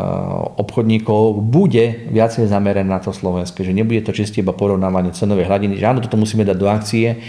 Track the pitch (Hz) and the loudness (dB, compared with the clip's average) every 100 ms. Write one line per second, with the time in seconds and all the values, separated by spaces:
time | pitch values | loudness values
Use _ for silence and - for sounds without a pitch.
0 | 90 92 50 - 50 - 107 - 110 110 | -2 -4 -4 -6 -6 -6 -4 -2 0 0
1 | 113 107 110 104 110 147 190 120 117 117 | 2 2 2 2 2 2 4 4 2 0
2 | 120 110 113 - 107 101 101 98 95 92 | -2 2 2 2 2 2 2 0 0 -2
3 | 101 95 92 90 87 - 92 95 113 113 | -4 -4 -4 -4 -4 -6 -2 0 0 0
4 | 110 104 104 107 92 90 101 95 95 92 | -2 -4 -2 -2 -2 0 0 2 0 0
5 | 90 - 101 101 87 98 104 98 107 127 | -2 -2 0 0 2 0 0 0 0 0
6 | 113 110 107 110 101 92 101 107 107 113 | 0 0 0 0 0 2 0 0 0 0
7 | 117 117 | 0 -2